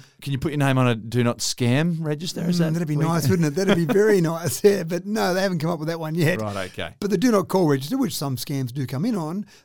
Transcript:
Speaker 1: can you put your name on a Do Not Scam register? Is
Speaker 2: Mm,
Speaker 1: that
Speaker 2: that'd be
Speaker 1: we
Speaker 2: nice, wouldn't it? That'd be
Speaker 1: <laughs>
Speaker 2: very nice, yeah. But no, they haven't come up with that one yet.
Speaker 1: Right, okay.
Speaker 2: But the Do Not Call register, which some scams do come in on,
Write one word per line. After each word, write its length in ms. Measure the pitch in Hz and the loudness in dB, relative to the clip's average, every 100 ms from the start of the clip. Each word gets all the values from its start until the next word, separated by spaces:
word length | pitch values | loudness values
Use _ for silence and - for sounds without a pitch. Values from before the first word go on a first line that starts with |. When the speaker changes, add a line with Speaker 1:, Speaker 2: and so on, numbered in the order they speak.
| - _ | -10 _
Speaker 1:
can 100 | 139 | -6
you 60 | 131 | -4
put 140 | 156 | -2
your 80 | 147 | 0
name 180 | 139 131 | 2 4
on 100 | 127 | 2
a 60 | |
Do 300 | 113 113 123 | 0 -2 0
Not 160 | 120 - | 0 0
Scam 580 | - - 120 131 175 160 | -4 0 2 2 2 -2
register? 420 | 156 151 180 - 170 | -4 -4 -6 -4 -2
Is 100 | 175 | 0
Speaker 2:
Mm, 20 | |
Speaker 1:
that 140 | 160 | 0
Speaker 2:
that'd 140 | 165 160 | 0 -2
be 80 | 147 | 0
Speaker 1:
we 80 | |
Speaker 2:
nice, 240 | 160 170 147 | 0 2 2
wouldn't 200 | 185 151 | 2 2
it? 80 | 151 | 0
That'd 200 | 196 175 | 2 2
be 160 | 165 | 2
Speaker 1:
<laughs> 80 | 202 | 4
Speaker 2:
very 200 | 214 196 | 4 4
nice, 420 | 156 165 170 - | 2 -2 -4 4
yeah. 200 | 208 196 | 4 4
But 240 | 165 180 196 | 0 -4 -4
no, 260 | 214 196 | -2 0
they 80 | 185 | 2
haven't 180 | 196 180 | 0 0
come 120 | 160 | -2
up 80 | 165 | -2
with 80 | 156 | -4
that 120 | 165 | -6
one 140 | 156 | -4
yet. 260 | 165 170 107 | 0 2 2
Speaker 1:
Right, 320 | 104 101 92 | -2 -6 -6
okay. 220 | - 80 - | -8 -10 -6
Speaker 2:
But 100 | 202 | -2
the 80 | 190 | 2
Do 140 | 247 | 4
Not 160 | 202 - | 2 2
Call 200 | 190 156 | 2 2
register, 300 | 139 143 269 | 2 -2 -2
which 180 | 214 - | -2 -4
some 200 | 139 123 | -6 -6
scams 340 | - 139 127 | -6 -6 -6
do 140 | 139 127 | -6 -6
come 180 | 147 | -4
in 120 | 226 202 | -2 -2
on, 320 | 156 190 196 - | -4 -6 -10 -14